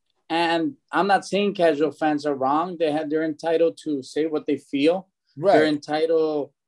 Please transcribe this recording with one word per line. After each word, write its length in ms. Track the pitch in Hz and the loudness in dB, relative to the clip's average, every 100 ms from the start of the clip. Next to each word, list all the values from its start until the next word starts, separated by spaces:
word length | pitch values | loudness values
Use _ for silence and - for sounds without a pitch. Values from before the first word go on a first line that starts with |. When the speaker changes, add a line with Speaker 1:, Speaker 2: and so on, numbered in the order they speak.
| _ _ - | _ _ -6
Speaker 1:
And 440 | 165 165 165 151 - - | -2 0 0 -2 -6 -6
I'm 160 | 151 175 | -2 2
not 180 | 185 - | 2 0
saying 280 | 190 202 180 | -2 -2 2
casual 360 | 170 143 151 | 2 2 0
fans 340 | - 156 147 147 | 0 -2 0 -2
are 80 | 135 | -2
wrong. 420 | 131 151 180 165 | 0 0 -2 -2
They 120 | 160 | -2
have, 180 | 147 147 | -2 -2
they're 140 | 156 | -2
entitled 540 | 160 147 165 165 165 165 | -2 -4 0 2 2 0
to 180 | 156 143 | -6 -6
say 220 | 127 147 160 | -4 -4 -2
what 200 | 151 - | -2 -4
they 100 | 135 | -4
feel. 500 | - 139 151 185 - _ _ 135 | -4 0 2 0 -4 _ _ -4
Speaker 2:
Right. 160 | 190 | 2
Speaker 1:
They're 140 | 156 156 | 4 4
entitled 840 | 147 - 156 165 165 156 151 131 _ | 0 -4 -2 0 0 0 -2 -6 _